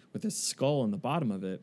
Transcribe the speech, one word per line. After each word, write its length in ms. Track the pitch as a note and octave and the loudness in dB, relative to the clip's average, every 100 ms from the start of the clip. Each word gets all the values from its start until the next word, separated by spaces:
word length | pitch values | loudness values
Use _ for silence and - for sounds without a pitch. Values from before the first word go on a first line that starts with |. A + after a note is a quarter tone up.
| - | -12
with 80 | - | -6
this 140 | G#3+ - | -4 -4
skull 460 | - - C3+ D3 | -4 0 2 4
in 60 | A2 | 2
the 60 | G2+ | 0
bottom 340 | B2 D#3+ B2+ | 0 0 0
of 140 | F#2+ | -2
it, 180 | F#2+ F#2+ | -4 -6